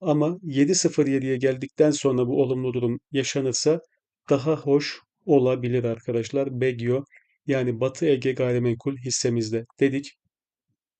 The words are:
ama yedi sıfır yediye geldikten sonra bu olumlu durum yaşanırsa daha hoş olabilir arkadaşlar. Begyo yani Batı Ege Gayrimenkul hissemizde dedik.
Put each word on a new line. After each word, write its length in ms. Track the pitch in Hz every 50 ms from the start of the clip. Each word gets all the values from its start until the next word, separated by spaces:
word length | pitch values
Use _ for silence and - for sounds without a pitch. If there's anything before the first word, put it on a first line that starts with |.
ama 380 | 185 175 151 151 147 156 180 190
yedi 320 | 185 165 135 135 143 151 185
sıfır 320 | 175 - 160 139 - 147
yediye 300 | 139 135 135 131 131 131
geldikten 540 | 123 131 135 131 127 131 - _ - 156 151
sonra 360 | 147 147 - 139 127 123 123
bu 160 | 120 139 143
olumlu 320 | 135 127 131 127 127 127 120
durum 240 | 123 120 117 120 - _ -
yaşanırsa 680 | - 135 127 - - 147 135 131 117 - - 147 160 170 - _ _ _ _ _ _ _ _ -
daha 260 | 143 139 123 156 156
hoş 420 | 151 - 143 139 143 143 - - - _ _ _ _ -
olabilir 600 | - 151 139 127 127 127 127 120 120 123 123 120
arkadaşlar. 760 | 117 113 113 - - 117 117 113 - - 139 139 139 131 120
Begyo 440 | 127 131 123 117 117 120 123 135 143 _ _ - _ _ _ _ -
yani 340 | 147 139 131 127 123 117 113
Batı 260 | 127 131 135 - 170
Ege 260 | 156 139 123 123 135
Gayrimenkul 640 | 131 127 131 123 123 123 123 123 113 113 - 143 139
hissemizde 680 | 127 123 131 120 - - 127 120 117 113 107 113 113 117 _ _ -
dedik. 300 | 135 135 131 139 143 - - _ _ _ _ _ _ _ _ _ _ _ _ _ _ _ _ _